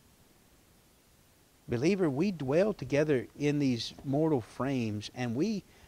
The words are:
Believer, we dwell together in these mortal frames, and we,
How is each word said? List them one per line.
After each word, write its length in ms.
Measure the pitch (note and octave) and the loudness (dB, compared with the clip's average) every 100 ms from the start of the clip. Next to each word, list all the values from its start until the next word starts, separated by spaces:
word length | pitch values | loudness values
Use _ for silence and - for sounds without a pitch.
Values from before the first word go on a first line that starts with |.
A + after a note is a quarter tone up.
| _ _ _ _ _ _ _ _ _ _ _ _ _ _ _ _ - | _ _ _ _ _ _ _ _ _ _ _ _ _ _ _ _ -6
Believer, 440 | A#2+ D3+ G3 E3+ | 0 2 2 2
we 200 | C3 G3+ | 2 -2
dwell 440 | E3+ C3 D#3 G#3 | -2 0 2 2
together 520 | G3 B2+ C#3 D3+ C3 G#2 - | 0 0 2 2 2 0 -2
in 200 | D3 D3 | 0 2
these 360 | C#3 A#2+ - - | 2 0 -4 -10
mortal 380 | C#3+ C#3 D#3+ C#3 | -4 0 2 0
frames, 680 | G#2+ - B2+ C3+ A2+ G#2 - | -2 -6 -2 -2 -2 -4 -8
and 200 | A2+ B2 | -6 -4
we, 300 | A2+ G3+ G#3 - - | -2 -2 -2 -8 -20